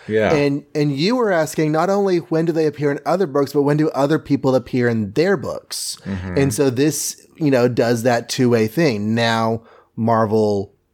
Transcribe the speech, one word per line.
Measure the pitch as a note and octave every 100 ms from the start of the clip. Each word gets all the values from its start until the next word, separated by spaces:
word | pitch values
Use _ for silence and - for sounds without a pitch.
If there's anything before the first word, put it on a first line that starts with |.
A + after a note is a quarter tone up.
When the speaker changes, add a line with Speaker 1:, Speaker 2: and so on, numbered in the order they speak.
| -
Speaker 1:
Yeah. | G#2+ G#2+
Speaker 2:
And, | D#3 C#3+ C#3+ - D#3
and | D3 C#3
you | F3+ B3+
were | A3
asking | F3 D#3 - D#3
not | D#3 F3
only | G3+ G3 F3
when | - D#3+ E3
do |
they | E3 D#3
appear | C#3+ C#3+
in | C#3+ -
other | F3 F3+
books, | C#3 C#3
but | D3
when | C#3+ D3
do | D#3
other | - C#3+ D#3
people | - C#3 C3+ C3
appear | B2 C3 A#2+
in | A2+ G2+
their | A2 F3 F#3
books? | A2+ - - - - - -
Speaker 1:
Mm-hmm. | F#2+ F#2 F2+
Speaker 2:
And | C#3
so | - C#3
this, | A#2+ D3+ D3 - - - -
you | D3+
know, | B2+ B2
does | B2 A#2 A#2+
that | A#2+ A#2+ A#2
two-way | - B2 A#2 A2
thing. | E3 E3 G#2 G#2+ A2+
Now | A#2 A2+ A2+ A2+ - - _ -
Marvel | A2+ A2+ A2 A2 G#2+ G2+ G2 _ _